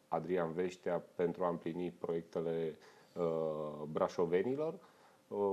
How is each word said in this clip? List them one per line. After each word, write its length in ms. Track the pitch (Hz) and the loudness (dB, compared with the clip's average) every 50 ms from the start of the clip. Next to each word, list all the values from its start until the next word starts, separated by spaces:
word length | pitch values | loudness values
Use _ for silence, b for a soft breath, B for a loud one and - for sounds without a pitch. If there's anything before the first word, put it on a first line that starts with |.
| _ - | _ -2
Adrian 440 | - 82 78 82 92 90 85 80 80 | -2 -2 0 2 2 2 2 0 0
Veștea, 500 | 85 90 92 - - - 95 87 82 - - - | 0 -2 -2 -2 -4 -2 0 0 -2 -2 -4 -2
pentru 280 | - 90 85 85 - 92 | 0 0 2 2 2 0
a 60 | 87 | 0
împlini 440 | 85 82 - 85 80 87 90 87 85 - | 0 0 -2 -4 -4 -2 -4 -4 -4 -6
proiectele, 800 | - - 85 85 85 - - 90 82 82 82 82 82 80 76 - b b b b b b - | -4 -2 -2 -2 -2 -2 -2 -2 0 0 0 0 0 -2 -4 -8 b b b b b b -4
uh, 100 | 87 87 82 82 80 80 80 78 76 78 76 73 76 78 76 | 0 0 2 2 2 0 0 -2 -2 -4 -6 -6 -6 -8 -4
brașovenilor. 840 | 78 85 92 90 - - 90 85 87 90 98 120 135 143 151 160 165 | 0 0 0 2 2 2 2 4 4 4 4 2 0 0 -2 -4 -4
Uh, 640 | - - - - - - - - - _ - 101 104 101 98 | -8 -12 -18 -20 -20 -20 -20 -20 -20 _ -8 -2 0 2 2